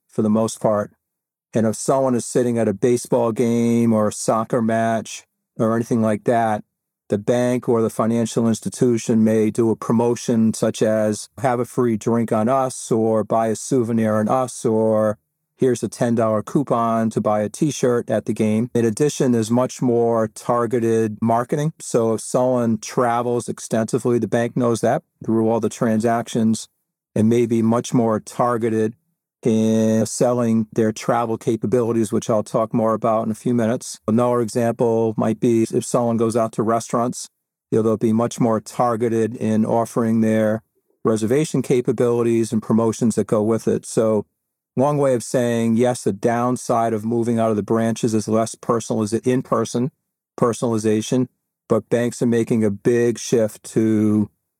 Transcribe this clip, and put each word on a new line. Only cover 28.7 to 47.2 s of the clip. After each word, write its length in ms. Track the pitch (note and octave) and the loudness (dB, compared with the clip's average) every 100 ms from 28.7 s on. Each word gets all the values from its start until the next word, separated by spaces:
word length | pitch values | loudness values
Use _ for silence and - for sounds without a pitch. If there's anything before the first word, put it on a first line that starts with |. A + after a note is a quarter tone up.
| A2 A2 - _ _ _ _ | 0 -2 -4 _ _ _ _
in 600 | A#2+ A2 A2 A2 A2 A2 G#2+ | 0 2 2 2 2 2 0
selling 580 | - B2 B2 A#2 A2+ A2 | 0 0 2 0 0 0
their 180 | - A2 | 0 0
travel 460 | A2 - A#2+ A#2 A2+ | -2 -2 -2 0 -4
capabilities, 760 | - A2+ A2 B2 A2+ A2+ A2 | -2 -2 0 0 0 0 0
which 160 | A2 - | -2 0
I'll 140 | A2 | -2
talk 320 | G#2+ B2 A2 | 0 -2 -2
more 220 | B2 A2 A2 | 0 0 0
about 320 | A#2+ A2 A2+ | 0 0 -2
in 40 | |
a 40 | G#2 | -4
few 180 | B2+ | -2
minutes. 460 | A#2+ A2 B2 - - - | 0 0 -2 -6 -10 0
Another 340 | A2 B2 A#2+ | 2 2 2
example 720 | A2 B2 A#2 A2+ A#2+ A2+ A2+ A2 | 0 0 -2 2 2 2 0 0
might 240 | A2+ A2 | -2 0
be 280 | B2 A2+ A2+ | 2 2 2
if 140 | B2+ - | 0 0
someone 320 | C3 A#2 A2+ | 0 0 0
goes 180 | A2+ A2+ | 0 0
out 180 | A2+ | -2
to 100 | - | -2
restaurants, 640 | A2 A#2 - B2 A#2+ - - _ _ _ - | 0 0 0 -2 -2 -4 -14 _ _ _ -4
you 80 | A#2 | 0
know, 60 | |
they'll 140 | A2 G#2+ | 0 0
be 160 | A#2 | 2
much 260 | A2 A#2 - | 2 0 0
more 200 | A#2 A2 | 0 0
targeted 760 | - - B2 A2+ A#2 A2+ A2 B2 | -4 -2 0 0 0 0 -2 -2
in 280 | A2 A2 | -2 0
offering 580 | A2 A#2 A2+ - A2+ A2+ | 2 0 0 -2 0 2
their 420 | A2 A2 G#2+ G#2+ - _ _ _ - | 2 2 2 -2 -6 _ _ _ -2
reservation 560 | A2 G#2+ C3+ D#3 C#3 | 0 2 0 0 -2
capabilities 920 | B2 B2+ B2 A#2 B2 A#2+ A#2 A#2 A2 | 0 0 0 0 0 2 2 2 0
and 120 | A2 | -2
promotions 500 | - A2 A2+ G#2+ A#2 | 0 2 2 0 0
that 140 | A2 G2+ | 0 0
go 160 | A2+ | 0
with 240 | G#2+ A2+ - | 2 0 0
it. 180 | G#2 - | -2 -2
So 400 | - A2 G#2+ - _ _ _ _ - | 0 2 0 -2 _ _ _ _ -2
long 200 | C#3 D3 | 0 2
way 180 | C#3 B2 | 2 0
of 80 | |
saying, 520 | - C3+ A#2+ A#2 A2+ A2+ | 0 -2 0 0 0 2
yes, 280 | B2 B2 | 2 0
the 100 | - | -4
downside 800 | G2+ B2 A#2+ B2 B2 - A#2+ A2+ | -2 0 0 0 -2 -2 0 0
of 100 | A2 | -2
moving 360 | A2 A#2 | -2 -2